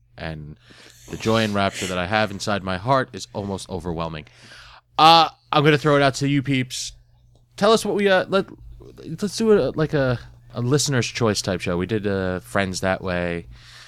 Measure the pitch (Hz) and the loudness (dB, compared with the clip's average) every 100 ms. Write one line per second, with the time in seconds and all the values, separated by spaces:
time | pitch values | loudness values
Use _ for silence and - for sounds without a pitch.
0 | _ - 80 78 73 76 - - - - | _ -12 -10 -10 -12 -18 -20 -20 -20 -20
1 | - - 113 110 110 101 98 - 92 90 | -14 -6 0 2 2 2 0 -2 -4 -4
2 | 87 107 107 98 - 101 90 92 107 135 | 0 0 0 -2 -4 -4 -2 -6 0 0
3 | 127 95 - - 101 95 - 92 87 82 | -2 -10 -12 -8 -6 -6 -8 -8 -6 -6
4 | 82 78 76 - - - - - _ - | -6 -8 -16 -20 -20 -20 -20 -20 _ 4
5 | 156 165 156 - - 151 151 147 151 143 | 6 6 4 -2 -2 2 4 4 4 4
6 | 139 127 139 143 127 135 127 - - - | 2 2 0 0 0 -2 -2 -6 -10 -14
7 | _ _ _ _ _ - 202 226 208 185 | _ _ _ _ _ 0 4 4 2 0
8 | 202 185 - 190 208 - - - - - | 2 2 2 0 -2 -8 -20 -20 -20 -18
9 | - 165 208 - 220 202 131 120 156 156 | -12 -6 -6 0 4 4 4 0 0 2
10 | 131 120 - - - - 120 143 - 131 | 0 0 -6 -20 -14 -6 0 2 2 0
11 | 110 - 117 101 - 90 92 87 92 110 | 0 0 0 0 -2 -4 -2 -2 -2 -2
12 | 101 98 92 92 - 104 95 90 95 95 | -2 -2 -2 -4 -4 -2 -2 -2 -2 -2
13 | 92 87 87 85 - - - - | -2 -4 -2 -6 -8 -18 -20 -20